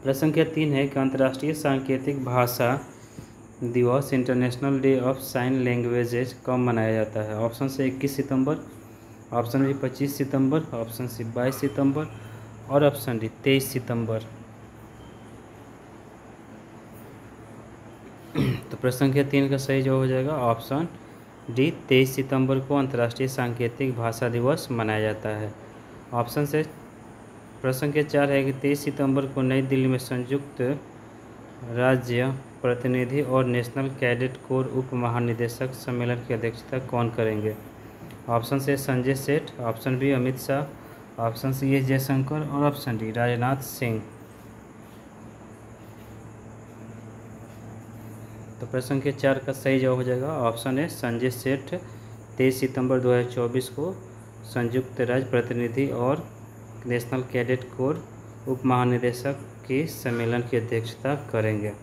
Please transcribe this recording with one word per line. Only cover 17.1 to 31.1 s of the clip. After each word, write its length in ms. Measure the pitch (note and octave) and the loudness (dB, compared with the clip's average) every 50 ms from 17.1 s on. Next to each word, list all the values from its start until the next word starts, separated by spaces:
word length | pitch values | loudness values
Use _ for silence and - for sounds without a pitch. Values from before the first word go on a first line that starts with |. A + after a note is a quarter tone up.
| - - - - - - - - - - - - - - - - - - - - - - - - - D3+ C#3+ C3 A#2+ - - - | -18 -18 -18 -20 -20 -20 -18 -18 -18 -18 -18 -18 -18 -18 -18 -18 -18 -18 -18 -18 -18 -18 -18 -8 -2 0 0 0 0 -2 -6 -10
तो 60 | - | -10
प्रश्न 220 | - - B2+ B2 - | 0 0 0 2 4
संख्या 260 | C#3 C3+ C3 C#3+ C#3 | 4 4 6 4 2
तीन 260 | C#3 - C#3 C#3 C3+ | 4 4 4 4 4
का 80 | C#3 C3+ | 2 0
सही 240 | C3+ - C3+ C3+ | 0 2 2 2
जवाब 160 | C3 C3+ C3 C3 | 4 4 4 4
हो 80 | C3 | 4
जाएगा 300 | C3 C3 B2+ C3 C#3+ D#3 D3 | 2 2 2 2 0 0 2
Option 460 | B2 A#2 A2+ A2+ - - C3+ D3 E3+ E3+ - - - - - - - - - - - - | 4 2 2 2 0 -2 -2 -2 -2 -2 -6 -12 -18 -18 -20 -20 -20 -20 -20 -16 -12 -4
D, 200 | A#2 B2 C3 E3 E3 - | 2 2 2 2 2 -2
तेईस 360 | - - C3+ B2+ C3 C3 C3 | 2 6 8 8 8 6 4
सितंबर 440 | - C3 C3+ C#3 C3 C3 C3 C3+ C3+ | -2 -2 0 2 2 4 4 2 2
को 160 | C3 C3+ C#3+ | 2 2 2
अंतर्राष्ट्रीय 520 | C#3+ C3+ C3 C3 A#2+ A#2 A#2 A#2 - C3 C3 | 2 2 2 2 2 2 2 2 0 -2 -2
सांकेतिक 680 | C3 - B2+ A#2+ A#2 A#2 B2 A#2 A#2 - C#3 C3 B2 | 0 0 0 0 0 0 -2 -2 0 0 -2 0 0
भाषा 340 | A2+ A#2 A#2 A2 - C3 A#2+ | 0 0 -2 0 0 0 0
दिवस 380 | A#2 A#2+ A#2+ C3 D#3 D#3+ - - | 2 4 4 4 2 2 0 -4
मनाया 300 | C3 A#2 A2+ G#2+ A2 G#2+ | -2 0 2 2 2 2
जाता 280 | G#2+ G#2+ G#2 G#2+ - G#2+ | 2 2 0 0 -2 -4
है। 240 | G#2+ G#2+ G#2+ G#2 G#2 - - - - - - - - - - - - | -2 -2 -4 -6 -8 -10 -16 -18 -18 -18 -18 -18 -18 -18 -12 -4 -2
Option 320 | A#2+ A#2+ - - D3+ D3 | -2 -2 0 0 0 0
से 200 | C#3+ D3 D#3 D#3 D#3 - - - - - - - - - - - - - - - - - - | 2 2 0 0 0 -6 -16 -18 -18 -18 -20 -20 -18 -18 -18 -20 -18 -20 -20 -20 -20 -14 -2
प्रश्न 180 | - C3 C3 C3 | -2 0 0 2
संख्या 240 | D3+ D3 C#3+ D3+ D3 | 0 2 2 2 2
चार 260 | D3 - C#3+ C#3+ C#3+ | 4 4 4 4 6
है 140 | C#3 C#3 C3+ | 4 4 4
कि 80 | C3+ | 2
तेईस 280 | C3 C3 B2+ C#3 C#3+ C#3+ | 0 0 2 2 2 2
सितंबर 460 | - D3 C#3+ - C#3+ C3+ C3+ C#3 C3+ | 0 -4 0 2 2 4 4 4 2
को 160 | C3+ - C3+ | 0 0 0
नई 200 | C3 B2+ C3 C3+ | 2 4 4 2
दिल्ली 260 | C3+ C3 C3+ C3+ C3 C3 | 2 4 2 4 4 4
में 100 | C3 B2+ | 2 2
संयुक्त 800 | B2+ - C3 B2 B2 A#2+ C3+ C#3 C#3+ - - - B2 B2 D3 C#3+ - - - - - - | 0 -2 -2 -2 -2 0 -2 -2 -2 -6 -4 -2 0 0 0 -2 -6 -14 -18 -20 -20 -18